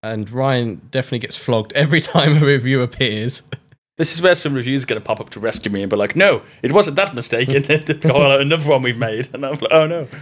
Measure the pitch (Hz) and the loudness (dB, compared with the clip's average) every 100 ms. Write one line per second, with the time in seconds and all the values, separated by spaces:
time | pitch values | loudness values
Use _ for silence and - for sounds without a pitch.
0 | 110 110 104 120 135 127 120 95 - 135 | -8 -8 -6 -2 0 0 -2 -6 -6 -6
1 | 127 123 117 - - 117 107 143 147 156 | -4 -6 -6 -10 -2 -2 0 0 2 2
2 | - - 139 151 147 139 120 135 123 - | 2 2 4 4 4 2 2 0 0 -2
3 | 127 107 117 - _ - _ _ _ _ | -2 -2 -4 -8 _ -18 _ _ _ _
4 | 156 160 180 175 156 139 123 139 127 110 | -4 2 4 4 0 -4 -2 -2 -2 -6
5 | 101 110 110 - 110 - - 101 98 104 | -4 -6 -6 -6 -6 -4 -4 -4 -2 0
6 | 101 156 196 131 - - - 170 156 147 | 0 2 2 2 -4 -6 0 2 2 0
7 | 196 131 117 117 131 139 139 156 - 147 | -2 -4 -4 -2 0 0 2 -2 0 -2
8 | 160 135 147 139 139 160 147 139 127 117 | 2 4 4 4 2 0 2 2 2 -2
9 | 117 110 127 127 139 131 123 160 156 170 | -4 -4 -8 -8 -8 -4 2 4 4 -2
10 | 139 - | -8 -14